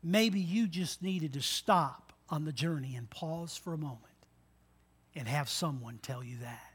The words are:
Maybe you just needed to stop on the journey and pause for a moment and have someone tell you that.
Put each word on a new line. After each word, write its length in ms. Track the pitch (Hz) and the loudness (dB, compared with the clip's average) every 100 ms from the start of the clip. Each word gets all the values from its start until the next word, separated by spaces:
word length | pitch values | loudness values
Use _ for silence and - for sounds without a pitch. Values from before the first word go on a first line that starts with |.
Maybe 360 | 165 196 226 196 | 4 6 6 4
you 280 | 175 196 226 | 2 2 2
just 340 | 170 175 - | 0 -2 -2
needed 320 | 180 190 160 | -2 0 -2
to 80 | 139 | -2
stop 720 | 131 - - 190 147 - - - - | -2 -2 6 6 6 -2 -18 -20 -4
on 160 | 156 156 | -2 -2
the 60 | |
journey 440 | 127 160 156 131 123 | 0 0 0 -2 -6
and 140 | 117 | -8
pause 480 | - 165 165 170 - | -8 -6 -6 -6 -8
for 160 | - | -6
a 40 | 165 | -4
moment 260 | 151 120 - _ - _ _ _ _ _ _ _ _ - | -4 -6 -16 _ -20 _ _ _ _ _ _ _ _ -8
and 120 | 117 | 0
have 220 | 143 139 | 0 0
someone 480 | - 170 135 117 117 | 0 0 -2 -6 -12
tell 200 | - 127 | -8 -8
you 140 | 123 123 | -6 -8
that. 360 | 120 117 - | -8 -10 -16